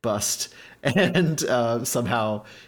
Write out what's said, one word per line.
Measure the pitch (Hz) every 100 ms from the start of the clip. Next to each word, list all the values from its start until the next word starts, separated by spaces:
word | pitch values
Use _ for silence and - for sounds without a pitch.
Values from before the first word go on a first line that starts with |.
bust | 117 104 - - - - -
<laughs> | -
and, | 135 180 175 175 165 151 -
uh, | 123 117 120 127
somehow | 131 117 120 107 107 - -